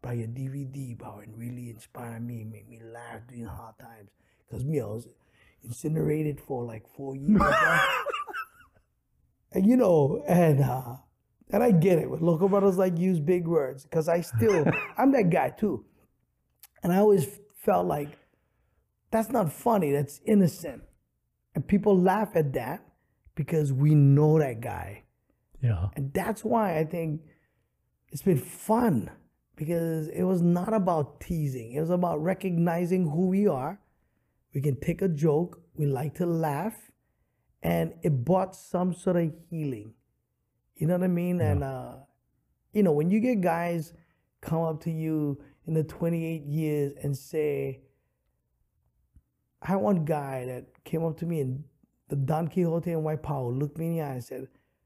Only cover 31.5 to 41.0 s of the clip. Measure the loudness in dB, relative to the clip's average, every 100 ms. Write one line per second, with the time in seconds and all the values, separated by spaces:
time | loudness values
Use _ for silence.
31.5 | -6 -6 -4 0 0 0 -2 -2 -2 -2
32.5 | 0 0 0 0 0 0 0 2 2 2
33.5 | 0 -4 -10 _ _ _ _ _ _ _
34.5 | -4 -2 -2 -4 -2 -2 2 2 2 0
35.5 | -6 _ -4 -2 -2 -4 -4 -2 0 -2
36.5 | -2 -6 -8 -18 _ _ _ _ _ _
37.5 | _ -2 0 -2 -2 0 0 2 0 0
38.5 | -6 -6 -2 -2 -2 0 0 0 -4 -10
39.5 | -6 -6 -6 -12 -20 _ _ _ _ _
40.5 | _ _ -4 0 2